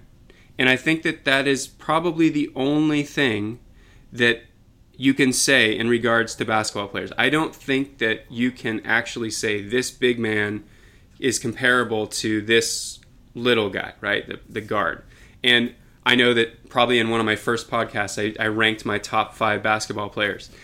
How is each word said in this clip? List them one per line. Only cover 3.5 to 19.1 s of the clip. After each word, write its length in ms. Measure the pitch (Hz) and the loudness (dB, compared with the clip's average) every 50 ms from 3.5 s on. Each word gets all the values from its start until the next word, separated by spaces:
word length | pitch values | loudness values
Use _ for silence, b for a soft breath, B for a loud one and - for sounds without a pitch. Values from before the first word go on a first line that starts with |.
| 117 - - b b b b b b b b b - | -8 -10 -16 b b b b b b b b b -2
that 300 | 120 120 117 117 - - - _ _ _ _ _ _ _ _ _ | 2 2 2 2 2 -4 -12 _ _ _ _ _ _ _ _ _
you 200 | - 127 135 135 | 0 2 2 4
can 180 | - 143 127 120 | 4 2 2 2
say 420 | - - - 139 127 113 107 110 | 2 2 4 4 4 4 4 2
in 140 | - 113 117 | 0 0 0
regards 460 | 120 117 117 117 117 113 113 110 - | 2 2 2 2 2 2 0 -2 -4
to 100 | - 117 | -6 -4
basketball 420 | 110 110 110 107 - - 104 101 98 | 0 0 0 0 -2 -4 -6 -8 -6
players. 240 | - 98 95 95 - - | -6 -8 -8 -6 -4 -2
I 120 | 117 131 | 0 2
don't 260 | 143 156 160 - - | 2 0 0 -2 -6
think 420 | - - 139 135 135 139 139 - - | -10 -6 -2 -2 -2 -2 -4 -4 -2
that 340 | 120 110 107 - - - | -2 -2 -2 -2 -6 -12
you 200 | 123 117 123 127 | -6 -2 -2 -2
can 340 | 123 - - 120 110 110 - | -2 -4 -6 -4 -4 -4 -2
actually 460 | 101 110 117 117 - - 123 113 110 | -2 -2 -2 -2 -4 -6 -8 -8 -6
say 320 | 107 - - 110 104 101 101 | -6 -4 -4 -4 -4 -4 -4
this 260 | 101 113 127 127 - | -2 -2 -2 -2 -2
big 300 | - - 127 123 123 117 | -4 -2 0 0 0 0
man 440 | 113 110 107 107 104 104 107 104 104 b b b b b b b b b b - | -2 -2 0 0 0 -2 -4 -6 -10 b b b b b b b b b b -4
is 200 | - 123 110 - | -2 -2 -2 -2
comparable 640 | - 117 107 - 127 127 123 123 120 107 113 107 107 104 | -4 -6 -6 0 2 2 4 4 2 0 -2 -4 -4 -4
to 320 | - - - 110 110 107 | -6 -6 -2 -2 -2 -2
this 600 | 104 107 113 113 113 - - - - - - - - - - - - - - | 0 4 4 4 4 2 -2 -6 -8 -10 -12 -16 -20 -20 -20 -20 -20 -16 -12
little 360 | 120 120 123 120 113 104 98 | -2 2 2 4 4 2 0
guy, 240 | 98 95 98 101 - - | -2 -4 -6 -8 -10 -8
right? 280 | 104 101 101 107 - - | -4 -2 -2 -2 -2 -6
The, 120 | - - - - | -10 -14 -14 -12
the 140 | 113 110 | -12 -10
guard. 420 | 107 107 110 104 92 80 - - - b b b b b b b - | -8 -4 -2 -2 0 -2 -2 -6 -10 b b b b b b b 2
And 320 | 123 123 120 120 120 - b b b b b _ | 4 4 4 4 0 -4 b b b b b _
I 120 | 123 123 | 2 4
know 180 | 123 123 123 120 | 4 4 4 4
that 360 | 117 117 - - - - - | 4 2 0 -2 -10 -20 -4
probably 280 | - 123 120 120 123 117 | 0 2 2 4 4 2
in 120 | 113 113 | 2 2
one 100 | 113 113 | 0 0
of 60 | 113 | 2
my 100 | 110 107 | 0 0
first 340 | 104 - 123 117 113 - - | -2 -2 -2 -4 -4 -4 -4
podcasts, 480 | - 117 110 - - 110 104 98 - - | -4 -4 -4 -2 -4 -6 -6 -4 -4 -4
I, 260 | 104 110 110 - 113 | -4 -4 -4 -2 -2
I 40 | 110 | -2
ranked 380 | 107 110 110 110 110 107 - | 0 2 2 0 0 -2 -4
my 120 | 113 101 104 | -4 -4 -4
top 380 | - - | -4 -4